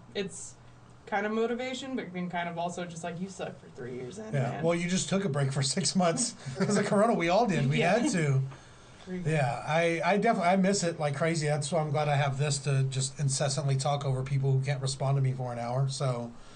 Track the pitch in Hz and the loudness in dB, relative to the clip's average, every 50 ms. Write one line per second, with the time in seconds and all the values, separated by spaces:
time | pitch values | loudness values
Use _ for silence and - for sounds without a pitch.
0 | - - - 202 196 180 - - - - - - - - - - - - - - | -14 -10 -8 -8 -8 -8 -8 -12 -14 -16 -18 -20 -20 -20 -20 -20 -20 -20 -20 -20
1 | - - - 202 202 214 220 226 226 233 240 233 254 254 254 254 277 262 262 220 | -10 -6 -4 -2 -2 -2 -2 -2 -2 -2 -2 -4 -4 -6 -6 -8 -8 -6 -6 -6
2 | 185 180 180 180 180 175 175 175 170 170 170 165 170 180 180 - 175 170 165 - | -6 -6 -6 -6 -6 -4 -4 -4 -4 -4 -4 -4 -4 -4 -4 -6 -8 -8 -10 -10
3 | - 175 - - 185 196 - - 170 - - - - - - - 123 120 123 123 | -10 -8 -8 -8 -8 -10 -8 -10 -10 -10 -10 -12 -18 -18 -14 -12 -12 -10 -10 -10
4 | 131 - - - - - 143 139 127 - - - 160 165 175 170 175 175 185 180 | -10 -10 -12 -12 -10 -4 -2 -2 -2 -2 -2 -2 0 0 0 0 0 0 0 0
5 | - - 180 196 196 185 135 143 139 131 135 151 135 - - 190 185 - - 190 | 0 0 0 0 0 0 0 0 0 0 0 0 -2 0 0 0 -2 0 2 4
6 | 180 170 165 - - - - - - - - - 190 208 202 220 202 - 214 202 | 4 4 2 2 0 -2 -4 -8 -12 -10 -4 -2 0 2 2 2 2 2 4 4
7 | 208 233 226 175 170 165 175 208 247 214 175 147 143 135 147 147 160 170 190 240 | 4 4 4 2 2 4 4 4 4 4 4 2 2 2 2 4 4 4 4 4
8 | 247 302 220 180 156 143 135 135 135 - - - - - - - - - - - | 4 2 2 2 2 4 2 2 0 -2 -6 -12 -18 -20 -20 -20 -20 -20 -20 -18
9 | - 185 185 180 170 151 156 151 135 123 117 120 - - 151 165 170 170 170 165 | -12 -10 -8 -4 -2 0 2 2 2 0 -2 -4 -4 0 2 2 2 2 2 2
10 | 160 170 196 202 190 233 233 - 175 170 190 196 185 190 202 196 175 170 165 - | 2 2 2 4 4 4 2 4 4 4 4 6 4 4 4 2 2 0 0 0
11 | 156 147 139 135 165 160 170 156 151 147 147 147 139 - 180 160 156 151 143 151 | -2 -2 0 0 0 2 2 2 0 0 0 0 0 0 0 0 0 0 0 0
12 | 151 151 147 139 147 135 131 131 147 151 139 - - 147 139 135 135 131 131 139 | 2 2 2 2 2 2 0 0 0 0 0 0 0 0 2 2 2 0 0 -2
13 | 131 - - - 147 135 131 - 156 139 - - 147 139 139 135 - 147 143 139 | -4 -4 -4 -2 -2 0 0 0 0 0 0 0 0 0 0 0 2 0 0 0
14 | 143 139 131 131 131 - 143 135 135 135 135 131 131 143 143 139 135 131 - - | 0 -2 -2 -2 -2 -2 0 0 2 2 2 2 2 0 -2 -2 -2 -4 -4 -2
15 | 135 135 139 139 135 131 123 - 127 123 120 117 120 120 123 131 139 135 135 - | 0 0 2 2 2 2 0 -2 -4 -6 -4 -4 -4 -2 0 0 0 0 0 -2
16 | 147 131 120 120 117 120 - - - - - | -2 -2 -2 -2 -4 -6 -10 -14 -18 -18 -16